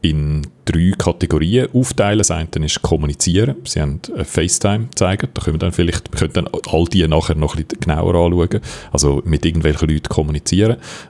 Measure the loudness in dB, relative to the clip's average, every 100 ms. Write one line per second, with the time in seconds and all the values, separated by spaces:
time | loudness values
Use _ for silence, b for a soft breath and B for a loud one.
0 | -4 -2 0 -2 -4 _ -2 2 2 2
1 | 0 0 0 0 2 2 2 0 0 0
2 | 2 2 0 -2 -4 -4 -2 -2 0 0
3 | 0 -2 0 2 2 -2 -6 -2 -2 -4
4 | -8 -8 -4 0 0 0 0 0 -2 0
5 | 0 0 -4 -4 -2 -2 -2 0 0 -2
6 | -4 -4 -2 -2 -4 -6 -2 0 2 2
7 | 4 2 2 0 0 -2 -6 -6 -2 0
8 | 2 4 4 4 2 0 B B B 2
9 | 2 2 0 0 2 2 0 2 0 0
10 | -2 -2 0 -2 0 2 2 0 B B